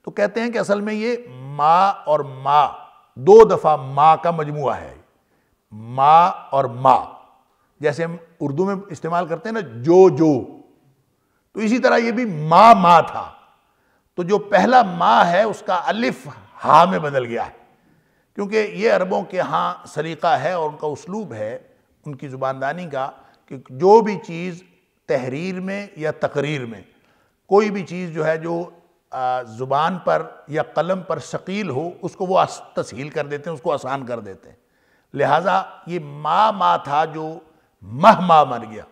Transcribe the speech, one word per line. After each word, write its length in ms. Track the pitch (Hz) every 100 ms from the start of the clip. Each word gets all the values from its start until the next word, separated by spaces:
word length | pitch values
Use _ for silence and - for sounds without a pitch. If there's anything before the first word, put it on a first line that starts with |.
| -
तो 40 |
कहते 300 | - 202 226
हैं 100 | 233
कि 60 | 226
असल 240 | 185 202
में 120 | 208
ये 320 | 214 226 240 240
माँ 640 | 127 135 147 151 170 196 190 -
और 160 | 151 139 131
माँ, 220 | 139 147 131 - - _ _ -
दो 260 | 139 220 214
दफ़ा 300 | 185 160 151
माँ 400 | 135 139 156 156
का 140 | 170
मजमुआ 440 | 165 147 147 131 101
है, 200 | 78 64 _ _ _ _ _ _ _
माँ 760 | 107 113 127 139 160 175 - -
और 200 | 139 131
माँ, 400 | 120 131 113 - - _ _ _ _ _ _
जैसे 220 | 147 143
हम 160 | 165 170 - _
उर्दू 240 | 147 139 190
में 160 | 196 196
इस्तेमाल 340 | 160 160 175 170
करते 220 | 165 214
हैं 40 |
ना 80 | 226
जो 480 | 151 117 131 180 190
जो, 240 | 139 160 131 95 - _ _ _ _ _ _ _ _ _ 190
तो 60 |
इसी 180 | 214 240
तरह 160 | 240 240
ये 140 | 233
भी 140 | 220 240
माँ 480 | 156 156 170 226 208
माँ 260 | 175 170
था। 300 | - 113 95 - _ _ _ _ _ _ _ -
तो 60 |
जो 140 | 175 202 202
पहला 380 | 202 208 254 202
माँ 380 | 170 185 233 180
है 180 | 180 220
उसका 280 | 185 - 180 156
अलिफ 360 | 202 247 180 139 - - -
हा 300 | 120 147 180
में 160 | 185
बदल 240 | 151 139 120
गया 180 | 117
है, 120 | 98 - _ _ _ _ _ _ _ -
क्योंकि 200 | 202 220
ये 320 | 208 175 220
अरबों 320 | 196 185 202
के 140 | 185 185
यहाँ 460 | 135 165 175 175 -
सलीका 480 | - 160 156 175 139
है 200 | 147 180
और 120 | 151
उनका 180 | 147 156
उसलूब 440 | 139 - 208 185
है, 360 | 110 107 123 _ _ _ _ 151
उनकी 220 | 139 147
ज़ुबानदानी 580 | 131 131 135 135 165 175
का, 180 | 135 135 - _ _ _
कि 120 | 135 -
जो 280 | 131 180 220
भी 140 | 214 185
चीज़ 440 | - 165 180 175 _ _ _ _ -
तहरीर 500 | 147 127 135 185 185
में 300 | 190 196 202 -
या 140 | 151
तकरीर 520 | 147 139 143 143 151 120
में 180 | 104 87 _ _ _ _ _ _
कोई 180 | 196 214
भी 140 | 202
चीज़ 280 | 175 175 180
जो 120 | 160
है 140 | 156 165
जो, 160 | 165 170 175 _ _ _ _
आ, 320 | 131 127 127
ज़ुबान 540 | 120 113 131 139 165 185
पर 460 | - 160 160 - -
या 140 | 151 143
कलम 300 | - 165 185
पर 180 | 170 156
शकील 480 | - 151 - 196 190
हो 160 | 127 165 -
उसको 220 | 185 - 185
वो 100 | 185
आस-, 240 | 156 - - -
तसहील 320 | 147 107 147
कर 180 | 156 143
देते 220 | 143 170
हैं, 60 | 160
उसको 160 | 175
आसान 320 | 139 127 139 123
कर 140 | 120
देते 280 | 101 92 -
हैं। 80 | _ _ _ _ _ _
लिहाजा 720 | 131 135 151 185 190 190 - -
ये 120 | 175
मा 520 | 147 147 151 175 220
मा 240 | 202 175 175
था 260 | 139 143 160
जो 220 | 156 156 165 _ _ _ _
मह 360 | 95 120 196 190
मा 220 | 180 160 135
बन 220 | 120 110
गया 180 | 107 -